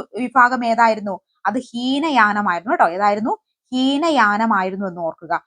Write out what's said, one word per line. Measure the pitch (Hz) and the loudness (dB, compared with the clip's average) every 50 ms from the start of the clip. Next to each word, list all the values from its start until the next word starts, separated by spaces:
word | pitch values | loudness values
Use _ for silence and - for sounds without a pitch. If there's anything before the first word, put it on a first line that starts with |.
| - - - | -4 -8 -8
വിഭാഗം | 208 254 233 - 269 240 247 262 254 247 | -8 -8 -2 2 4 4 4 2 0 -2
ഏതായിരുന്നു? | 233 226 214 233 226 220 214 202 202 185 170 - _ _ _ - | 0 2 2 2 2 2 0 -4 -6 -8 -8 -12 _ _ _ -6
അത് | 196 214 262 | -4 -4 -4
ഹീനയാനമായിരുന്നു | 247 - - 233 247 254 269 285 311 330 285 240 214 208 202 208 208 196 175 175 175 226 320 | -6 -8 -8 -6 -4 -2 -2 -2 -2 0 2 4 4 4 2 0 0 -2 -2 -2 -2 -2 0
കേട്ടോ. | - 240 175 | 2 2 2
ഏതായിരുന്നു? | 165 185 208 208 208 214 208 277 440 - _ _ _ _ _ _ | 2 0 0 0 0 0 -2 -4 -4 -6 _ _ _ _ _ _
ഹീനയാനമായിരുന്നു | 254 254 262 262 277 285 330 339 311 277 226 208 208 208 226 226 214 196 185 190 190 190 202 | -4 -2 0 0 0 0 0 2 2 4 4 4 2 2 0 0 2 0 0 -2 -4 -6 -6
എന്ന് | 190 175 175 | -6 -6 -6
ഓർക്കുക. | 170 160 156 - 170 160 170 156 - | -6 -8 -8 -8 -8 -6 -6 -6 -6